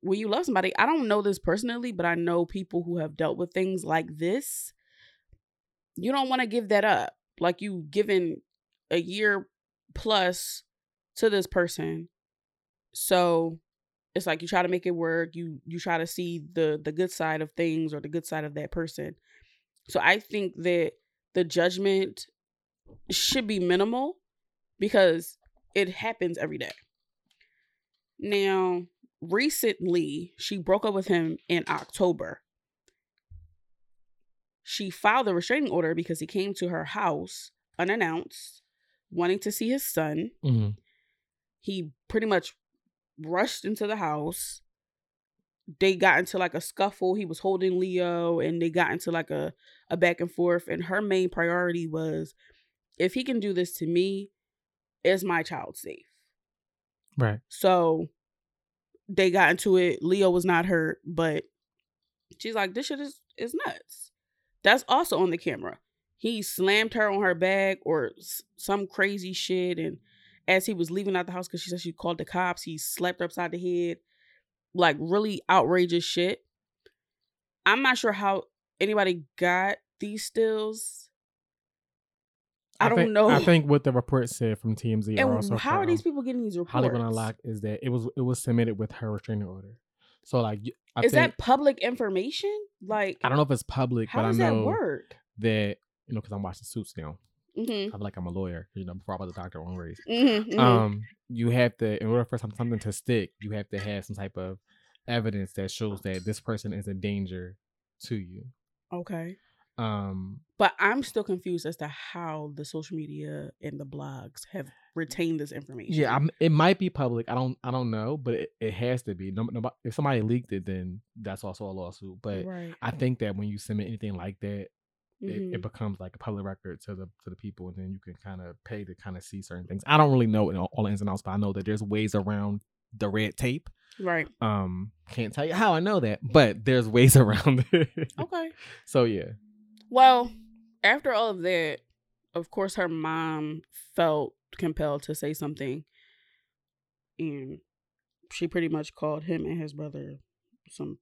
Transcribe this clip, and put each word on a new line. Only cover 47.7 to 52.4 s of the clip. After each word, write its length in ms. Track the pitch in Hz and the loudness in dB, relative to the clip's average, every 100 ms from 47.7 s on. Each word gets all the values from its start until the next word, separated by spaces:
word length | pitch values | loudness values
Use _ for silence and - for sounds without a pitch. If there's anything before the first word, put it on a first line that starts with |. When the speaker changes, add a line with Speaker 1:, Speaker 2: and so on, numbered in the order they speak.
| 180 | 0
Speaker 1:
Leo, 600 | 190 180 175 170 170 170 | 0 0 0 0 0 0
and 220 | 165 170 | 0 0
they 80 | 170 | 0
got 220 | 165 165 | 2 0
into, 200 | 170 - | 0 -4
like, 200 | 165 160 | -4 -4
a, 220 | 151 151 - _ _ - | -4 -6 -10 _ _ -6
a 80 | 170 | 2
back 220 | 175 175 | 2 2
and 100 | 175 | -4
forth. 360 | - 175 175 - | 0 2 2 -2
And 180 | 160 170 | -6 -4
her 160 | 185 | -2
main 280 | 214 190 180 | 0 2 0
priority 580 | 165 170 175 180 170 165 | 0 0 0 0 -2 -4
was, 460 | 156 160 156 160 - | -4 -4 -4 -8 -14